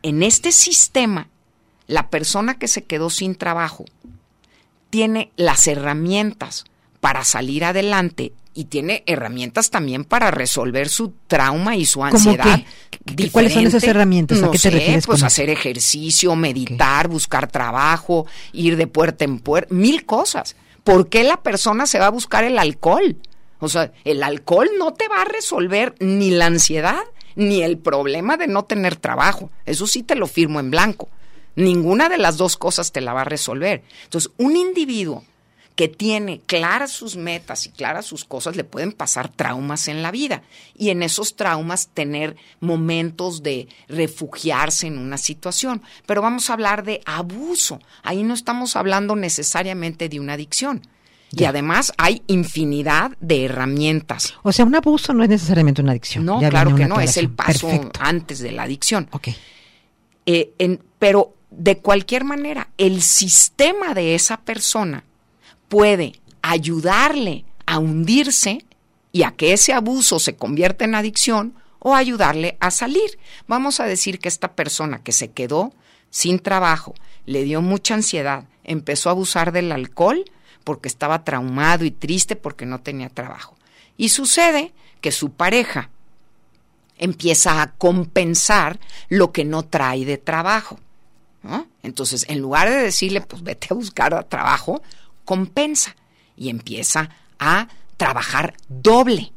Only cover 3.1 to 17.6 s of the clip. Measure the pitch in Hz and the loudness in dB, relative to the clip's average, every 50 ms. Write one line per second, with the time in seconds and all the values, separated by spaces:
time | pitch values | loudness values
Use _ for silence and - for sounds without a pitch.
3.1 | 165 - 190 190 185 - - 170 170 170 170 156 160 - - - _ _ - - | -4 -4 -4 -4 -4 -4 -4 -4 -2 -2 -4 -6 -6 -12 -20 -20 _ _ -20 -20
4.1 | - - _ _ _ _ _ _ _ _ _ _ _ _ _ _ - 220 220 220 | -20 -20 _ _ _ _ _ _ _ _ _ _ _ _ _ _ 0 0 0 2
5.1 | 220 220 - _ _ - 175 165 - - - 160 147 143 139 143 143 151 165 175 | 0 -2 -4 _ _ 0 2 2 4 4 2 2 2 -2 -2 -4 -2 -2 0 0
6.1 | 190 208 214 214 208 _ - - - - - _ _ _ _ _ _ _ - 143 | 0 0 0 -2 -4 _ -14 -12 -12 -14 -14 _ _ _ _ _ _ _ 0 0
7.1 | 135 131 123 - - 113 131 131 139 151 170 170 180 190 196 208 208 190 180 170 | 0 2 0 -2 -2 -2 -2 -4 -4 -2 -2 0 0 0 0 2 2 2 0 0
8.1 | - - 127 - - - - - - 156 156 - - 143 143 170 214 - _ - | -4 -6 -8 -8 -10 -16 -20 -16 -12 -12 -10 -6 -6 -6 -2 -2 -4 -4 _ -4
9.1 | 170 131 120 110 120 127 123 120 - 220 220 - - 202 151 135 127 135 147 _ | -4 -4 -4 -6 -8 -8 -8 -4 -2 0 0 0 0 -2 -2 -2 -4 -6 -2 _
10.1 | 220 247 233 202 156 - 123 120 - 143 120 127 127 135 139 151 - - 226 196 | 2 4 4 2 2 0 -2 -2 -2 -2 -2 -2 -2 -2 -2 0 -2 -4 -4 -6
11.1 | - - - - 175 147 131 135 143 160 185 214 233 196 156 135 - 139 135 143 | -8 -16 -4 0 2 4 4 4 2 0 0 0 0 0 0 0 0 0 0 2
12.1 | 151 214 214 208 208 - - 208 202 - - - - - - - - - - - | 4 6 6 6 4 6 6 4 4 4 0 -6 -20 -20 -20 -20 -20 -16 -12 -8
13.1 | 135 147 190 160 - 226 233 220 160 226 226 226 - 233 247 240 214 208 208 190 | -4 -2 -2 2 4 4 4 6 6 4 4 6 4 4 4 4 6 6 6 6
14.1 | 180 175 160 - 233 208 185 170 156 175 - 196 165 160 151 175 - 165 - - | 6 4 4 4 4 4 4 4 4 4 4 4 4 4 4 4 4 4 4 4
15.1 | - 143 139 127 - - 139 147 151 147 - 131 123 123 - - - 151 156 160 | 4 4 4 4 4 2 2 0 0 0 -2 -4 -2 0 0 0 0 -2 -2 0
16.1 | 156 - 175 180 165 160 165 147 123 131 127 120 120 120 151 135 139 147 165 170 | 0 2 4 4 4 2 2 0 0 -4 -4 -4 0 2 4 4 4 4 2 2
17.1 | 165 156 - - - 135 143 135 - 139 | 0 -2 -2 0 0 -2 -2 0 -2 -2